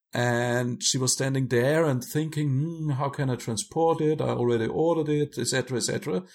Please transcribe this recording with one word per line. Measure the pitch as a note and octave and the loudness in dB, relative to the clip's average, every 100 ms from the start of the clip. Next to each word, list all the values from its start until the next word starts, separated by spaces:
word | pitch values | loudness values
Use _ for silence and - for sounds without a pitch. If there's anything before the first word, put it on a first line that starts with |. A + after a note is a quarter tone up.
| _ | _
And | B2 A#2+ A#2+ A#2+ A#2+ B2 A#2+ | -2 0 2 2 0 0 -2
she | - C3 | -2 0
was | B2+ | 0
standing | - C3+ C3+ B2+ | 0 0 0 0
there | A#2+ C3 D#3 D#3+ | 2 4 4 2
and | B2+ | 0
thinking, | - D3+ D#3+ D3+ D3 | -2 -4 -2 -2 0
"Hmm, | C3 E3 E3 D3+ | 0 -2 -4 -4
how | C3 C#3+ | -2 -2
can | - C3 | -2 -2
I | A#2+ | -2
transport | - A2 - D#3+ E3 D3 | -4 -6 -4 0 2 4
it? | D#3 D3 | 2 2
I | B2+ | 0
already | A#2+ A#2+ A#2 A2 | 0 2 2 0
ordered | - E3 D#3+ D3 | 0 2 2 2
it, | D3 D3 - | 0 0 -2
et | B2 | -2
cetera, | C3+ B2+ B2 | 0 -2 -2
et | |
cetera" | G#2 - - F#3 - | -2 -4 -2 -4 -6